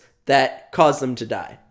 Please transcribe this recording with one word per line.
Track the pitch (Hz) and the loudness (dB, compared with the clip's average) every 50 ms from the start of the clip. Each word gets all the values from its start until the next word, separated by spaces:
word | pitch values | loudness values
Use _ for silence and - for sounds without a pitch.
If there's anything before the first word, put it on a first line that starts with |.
| _ _ _ _ _ | _ _ _ _ _
that | - 139 135 131 131 - - - _ | 0 2 2 2 0 -2 -8 -16 _
caused | - - 160 147 143 - | 0 2 4 4 4 0
them | 135 127 123 | -4 -6 -6
to | - 117 | -8 -8
die? | 110 113 98 85 - - - _ _ | -8 -8 -10 -10 -12 -18 -20 _ _